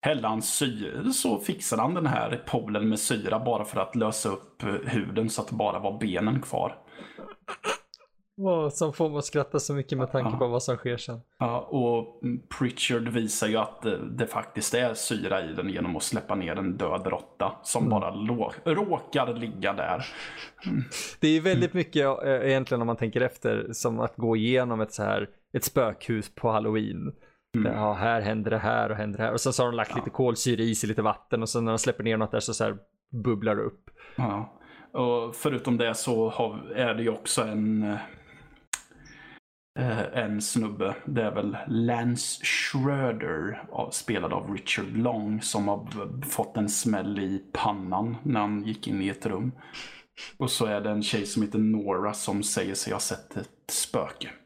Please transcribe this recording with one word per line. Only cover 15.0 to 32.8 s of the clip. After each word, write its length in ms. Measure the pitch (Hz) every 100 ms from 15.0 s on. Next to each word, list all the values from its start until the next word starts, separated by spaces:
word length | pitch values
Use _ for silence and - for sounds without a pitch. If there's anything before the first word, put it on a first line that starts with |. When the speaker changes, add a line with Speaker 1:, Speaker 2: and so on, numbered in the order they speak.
| - 113 - 92
Speaker 1:
i 80 | 85
den 160 | 80 92
genom 260 | 92 87 78
att 60 |
släppa 320 | - 110 -
ner 220 | 104 87 80
en 200 | 95 98
död 300 | 90 92 92
råtta 460 | 90 - - 92 -
som 200 | - 120 113
Speaker 2:
Mm. 40 |
Speaker 1:
bara 200 | 107 87
lå-, 380 | 98 107 120 - -
råkar 680 | - 160 202 170 - 151 123
ligga 380 | 117 117 98 98
där. 340 | 101 - 87 127 - - - - - 185
Mm. 160 | 160 123 - - -
Speaker 2:
Det 80 | 156
är 120 | 160
väldigt 340 | 170 185 175
Speaker 1:
Mm. 60 | 180
Speaker 2:
mycket, 260 | 165 151 139 135
eh, 240 | 139 131 135
egentligen 300 | 135 131 123
om 60 | 117
man 100 | 117
tänker 240 | 113 120
efter, 480 | 123 - 113 110 110
som 280 | 113 - 113
att 160 | 117 -
gå 200 | 117 113
igenom 440 | 110 127 123 110
ett 120 | 107
så 100 | -
här, 260 | 104 104 101 - _
ett 120 | 131
spökhus 680 | - - 117 98 - 113 101
på 160 | - 117
Halloween. 640 | 110 110 110 107 101 - - - _ _ 117
Speaker 1:
Mm. 160 | 107
Speaker 2:
Ja, 180 | 110 107
här 280 | 98 110 117
händer 300 | 104 110 110
det 80 | 110
här 320 | 107 117 110
och 60 | 107
händer 220 | 107 104
det 60 |
här. 80 | 113
Och 80 | 117
sen 120 | 135
så 100 | 127
har 80 | 123
de 60 | 120
lagt 140 | 120
Speaker 1:
Ja. 60 | -
Speaker 2:
lite 140 | -
kolsyra 520 | - 127 117 - 113
i 120 | 117
sig, 140 | 107 107
lite 140 | 110
vatten. 400 | 110 101 _ 117
Och 60 | 110
sen 160 | 120
när 80 | 117
de 60 | 110
släpper 260 | - -
ner 120 | 110 110
något 140 | 110
där 100 | 117
så, 140 | -
så 100 | 110
här 120 | 110 101